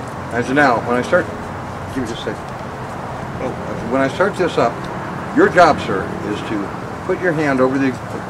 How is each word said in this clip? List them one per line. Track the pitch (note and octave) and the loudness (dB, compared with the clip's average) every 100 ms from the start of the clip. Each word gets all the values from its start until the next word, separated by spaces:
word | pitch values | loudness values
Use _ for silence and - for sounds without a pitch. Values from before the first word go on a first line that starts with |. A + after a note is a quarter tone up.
| - - - | -8 -8 -4
I | A#2 | -2
said, | B2 | 2
"Now, | C#3 C#3 A2+ A#2+ | 4 6 4 2
when | B2 | 0
I | |
start," | A#2+ F3 - - - - - - - | 2 2 2 -6 -8 -8 -8 -10 -6
give | C3+ | -4
me | A#2 | -4
just | A#2 | -4
a | |
second. | A2+ - - - - - - - - - - - | -6 -6 -8 -10 -10 -10 -10 -8 -8 -8 -8 -6
Oh, | C3 - - - A2+ | -6 -6 -8 -6 -2
when | C3+ | 0
I | C3+ | 0
start | - G3 F#3 | 2 0 2
this | E3+ - | 0 2
up, | A#2+ - - - - - - | 2 0 -6 -6 -6 -8 0
your | C3+ G3+ | 4 6
job, | E3 E3 - | 8 8 6
sir, | - F#2+ F2+ F#2 F#2+ | 0 -2 -2 -4 -4
is | G#2 - | -4 -4
to | G#2+ F#2+ - - - - | -4 -4 -6 -8 -8 -4
put | F3+ | 0
your | F3+ | 2
hand | D#3+ D3 C3 | 2 2 4
over | C3 C#3 | 4 4
the | C3+ A#2+ - A2 | 0 0 -6 -8